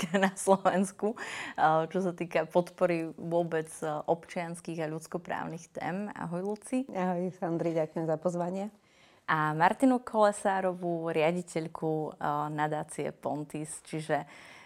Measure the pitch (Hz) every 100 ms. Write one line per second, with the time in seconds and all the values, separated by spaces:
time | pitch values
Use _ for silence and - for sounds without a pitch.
0 | 165 196 190 190 - 190 190 180 190 -
1 | 208 - - - - - 156 160 165 185
2 | 185 175 175 175 160 180 175 - 180 170
3 | 165 - 170 170 175 160 160 - 160 151
4 | - 170 - 185 170 170 - 165 156 160
5 | 160 180 175 170 160 165 - 165 156 180
6 | 208 - 165 175 196 214 - 254 269 190
7 | 185 175 185 - 175 165 165 160 156 175
8 | 160 156 180 175 175 190 208 - _ _
9 | - _ - 156 151 156 175 214 269 247
10 | 247 220 208 202 208 190 190 180 175 170
11 | 165 160 156 180 175 165 165 - 160 156
12 | 151 - 156 147 151 151 151 151 156 -
13 | 139 - 131 139 151 156 156 - - 160
14 | 156 147 160 - - -